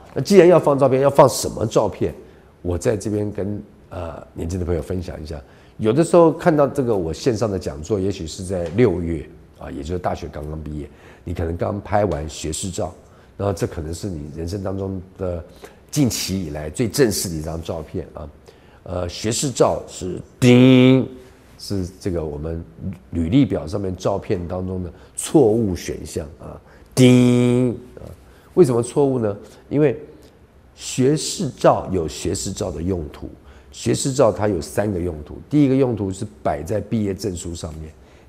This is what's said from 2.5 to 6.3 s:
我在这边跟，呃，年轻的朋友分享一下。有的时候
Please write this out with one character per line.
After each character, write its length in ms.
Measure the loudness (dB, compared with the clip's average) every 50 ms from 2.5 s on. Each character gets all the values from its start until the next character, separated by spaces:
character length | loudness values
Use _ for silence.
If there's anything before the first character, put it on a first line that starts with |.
| _ _
我 160 | -6 -4 -4 -2
在 180 | 0 -2 -2
这 160 | -2 -2 -4
边 200 | -2 -2 -2 -4
跟， 300 | -4 -6 -6 -6 -6 -8 -10 -14 -20 -20 -20 -16
呃， 360 | -12 -10 -10 -10 -10 -14 -16 -16 -12
年 160 | -10 -8 -6
轻 80 | -4 -4
的 80 | -2
朋 80 | -2 -2
友 80 | -2
分 220 | -2 -4 -6 -6 -6
享 180 | -8 -12 -12
一 40 | -12
下。 140 | -12 -12 -14 -14 -18 -20 -20 -20 -20 -12 -2
有 140 | 0 2
的 120 | 2 2 2
时 120 | 4 6
候 160 | 6 6 6